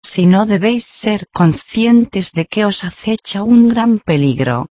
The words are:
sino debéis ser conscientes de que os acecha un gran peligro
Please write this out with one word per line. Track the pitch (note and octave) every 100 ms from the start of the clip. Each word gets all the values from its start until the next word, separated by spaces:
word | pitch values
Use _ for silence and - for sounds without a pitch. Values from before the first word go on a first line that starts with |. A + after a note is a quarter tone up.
sino | - - F3+ F#3+ A3
debéis | G3+ G#3 A#3+
ser | - - - G#3 -
conscientes | - E3+ D3+ - - A3+ A#3 A3+ G3 F#3
de | - E3
que | -
os | G#3 F#3+
acecha | F3+ - - A3 - G3
un | G#3+ A#3+ A#3
gran | A#3 A#3 A3
peligro | - D3+ C#3+ B2+ B2+ A#2+ C3+